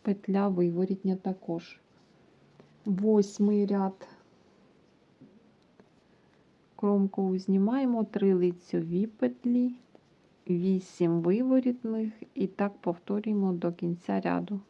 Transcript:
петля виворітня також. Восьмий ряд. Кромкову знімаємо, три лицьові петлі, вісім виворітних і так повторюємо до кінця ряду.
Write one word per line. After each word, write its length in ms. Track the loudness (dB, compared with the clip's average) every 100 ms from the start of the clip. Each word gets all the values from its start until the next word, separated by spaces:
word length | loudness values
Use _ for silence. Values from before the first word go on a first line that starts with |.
петля 460 | -2 -2 0 0 0
виворітня 680 | 2 0 0 -2 -2 -2 -2
також. 640 | -4 -8 -6 -8 -8 -20 _ _ _ _ _ _ _ -20 -20 _ -4
Восьмий 800 | 0 4 4 2 2 2 2 2
ряд. 420 | 0 -2 -6 -20 -20 _ _ _ _ _ _ _ _ _ _ -20 -20 _ _ _ _ _ _ _ _ _ _ _ _ _ -4
Кромкову 640 | 0 2 2 0 -2 -2
знімаємо, 680 | 0 2 2 0 0 0
три 300 | -2 0 2
лицьові 760 | 4 2 -2 -6 -6 -2 -2 -2
петлі, 680 | -2 -4 -2 0 0 0 -4 _ -20 _ _ _ _ -4
вісім 720 | -2 2 0 -2 -2 2 2
виворітних 920 | 2 2 4 2 2 -4 -4 -4 -4 -8 -14
і 140 | -6 -6
так 300 | -2 -4 -2
повторюємо 720 | -6 -6 -4 -4 -2 0 0
до 180 | 0 -4
кінця 500 | -4 -6 -4 -4 -4
ряду. 380 | -2 -4 -4 -8